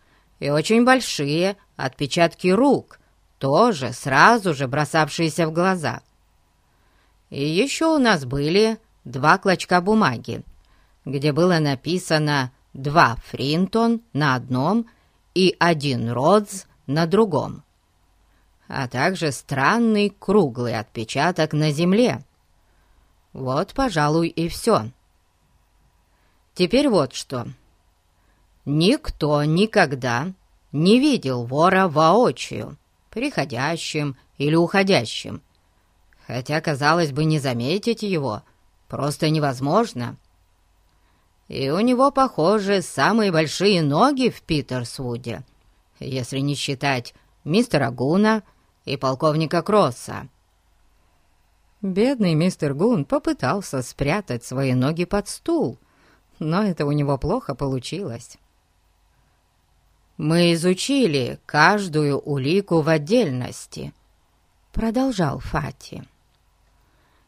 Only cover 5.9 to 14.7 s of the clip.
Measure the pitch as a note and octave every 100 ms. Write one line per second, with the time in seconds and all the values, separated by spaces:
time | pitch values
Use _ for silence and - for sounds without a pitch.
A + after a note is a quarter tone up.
5.9 | A#2+ - _ _ _ _ _ _ _ _
6.9 | _ _ _ _ D3+ C#3+ E3 C#4 - D#4+
7.9 | D#4 B3 F3+ C3 C#3 D3 F#3 A3 A3 _
8.9 | _ - B2+ C#3+ F#3 G3 F3 - F3+ F3
9.9 | A3 F3 A#2 - A2+ - - _ _ _
10.9 | _ - C3+ D3 D3 F3+ E3+ D3 C3 C#3+
11.9 | F3+ - D#3 D3+ C#3+ B2+ - _ D3 C#3
12.9 | D3+ C3+ A#2 - - C3+ D#3 F#3+ A3+ A#3
13.9 | A#3 - C3+ D3+ B2+ A#2+ B2+ C#3